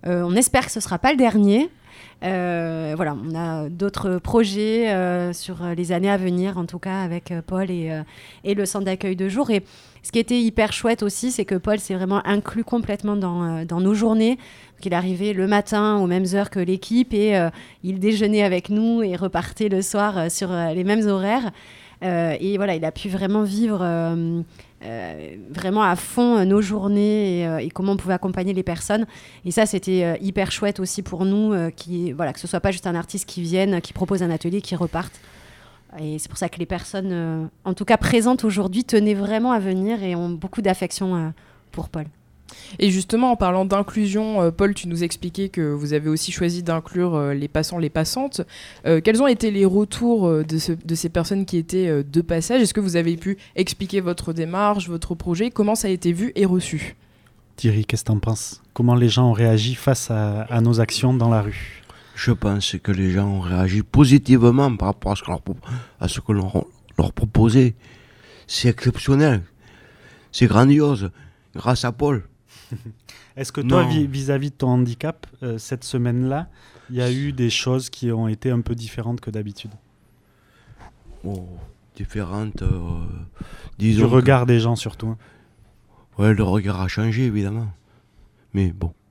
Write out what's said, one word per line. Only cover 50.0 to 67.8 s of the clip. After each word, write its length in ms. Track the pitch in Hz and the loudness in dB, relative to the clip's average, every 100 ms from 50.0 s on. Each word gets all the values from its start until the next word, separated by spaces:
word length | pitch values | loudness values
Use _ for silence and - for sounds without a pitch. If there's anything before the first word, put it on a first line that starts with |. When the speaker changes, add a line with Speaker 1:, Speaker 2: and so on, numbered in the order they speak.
| 240 233 180 | 2 4 4
Speaker 2:
euh, 160 | 160 | 2
de 140 | 156 160 | 0 -2
ce, 140 | 160 | -2
de 240 | 165 165 165 | -6 -4 -4
ces 140 | 170 | -2
personnes 360 | 170 165 196 190 | -2 0 -2 0
qui 120 | 175 | -2
étaient, 300 | 165 185 185 | -2 0 2
euh, 160 | 147 | 0
de 180 | 143 147 | 2 0
passage ? 400 | 170 165 165 247 | 2 -2 2 2
Est-ce 120 | 220 | 2
que 60 | - | 2
vous 160 | 196 170 | 0 0
avez 220 | 165 170 | 0 -2
pu 200 | 175 196 - - | -4 -8 -8 -4
expliquer 460 | 190 - 190 196 | -4 -2 -4 -2
votre 320 | 180 175 - | -2 -4 -6
démarche, 560 | 165 160 185 208 202 170 | -4 -4 0 0 0 -2
votre 240 | 170 - | -8 -6
projet ? 380 | 170 - 170 233 | -6 -4 0 -2
Comment 240 | 240 208 226 | 2 0 2
ça 140 | 196 | 0
a 20 | |
été 200 | 185 170 | 0 0
vu 200 | 170 226 - | 0 -2 0
et 100 | 196 | 2
reçu ? 500 | 180 - 156 - - _ _ _ _ _ - | 2 0 -6 -8 -14 _ _ _ _ _ -2
Speaker 3:
Thierry, 300 | 117 107 107 | 2 2 0
qu'est-ce 180 | 110 | -2
que 40 | - | 0
t'en 120 | 107 | 0
penses ? 440 | - 110 - - _ | 0 -4 -6 -14 _
Comment 220 | - 123 120 | 0 4 6
les 140 | 120 | 4
gens 200 | 120 123 | 6 4
ont 40 | |
réagi 420 | 110 117 110 110 127 | 6 4 4 2 0
face 340 | - 127 - | 0 0 0
à, 320 | 110 104 104 110 | -2 0 -2 -2
à 120 | 117 | 2
nos 180 | 117 117 | 4 4
actions 340 | 113 - 127 | 2 2 2
dans 160 | 127 117 | 4 4
la 140 | 113 | 2
rue ? 400 | 104 98 - - - - - - | 0 -6 -10 -16 -20 -20 -20 -6
Speaker 4:
Je 160 | - | 0
pense 440 | 117 104 101 95 92 | 0 2 0 0 -4
que 100 | - | -2
les 200 | 95 95 | 0 2
gens 160 | 92 101 | 2 0
ont 120 | 98 | -2
réagi 420 | 90 90 92 98 | -2 0 2 0
positivement 920 | - - 143 139 - 127 117 123 139 110 | 2 6 8 8 6 6 8 6 2 0
par 120 | 92 | -2
rapport 240 | 101 92 | -2 -2
à 40 | 98 | -4
ce 60 | |
que 80 | - | -4
leur 120 | 85 | -8
pro-, 140 | - 92 - 123 117 _ | -6 -12 -8 -10 -12 _
à 80 | - | -4
ce 120 | - | -4
que 120 | - | 0
l'on 340 | 104 95 - - - _ - | 0 2 -2 -4 -10 _ 0
leur 160 | 95 | 0
proposait. 600 | - 113 107 113 117 127 110 | 0 0 4 6 6 4 2